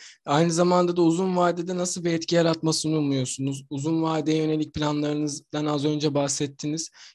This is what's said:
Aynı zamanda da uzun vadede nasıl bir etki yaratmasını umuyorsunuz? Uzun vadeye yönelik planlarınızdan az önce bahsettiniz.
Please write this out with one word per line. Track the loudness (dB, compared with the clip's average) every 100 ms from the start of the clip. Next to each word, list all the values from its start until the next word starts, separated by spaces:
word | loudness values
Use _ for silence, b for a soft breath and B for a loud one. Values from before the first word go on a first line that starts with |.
| B B 0
Aynı | 2 2
zamanda | 2 4 4 2 4
da |
uzun | 4 4 0 2
vadede | 2 0 -4 -4
nasıl | -4 -4
bir | -2
etki | -2 0
yaratmasını | 2 2 2 0 0 0 0
umuyorsunuz? | 0 0 -2 -4 -6 -6 -8
Uzun | -6 -2 0
vadeye | 0 0 0 0
yönelik | 2 0 -2
planlarınızdan | -2 0 0 0 -2 -2 -6 -8 -4 -2
az | 0
önce | 0 0 0
bahsettiniz. | 0 0 -2 -4 -4 -6 -6 -8 B B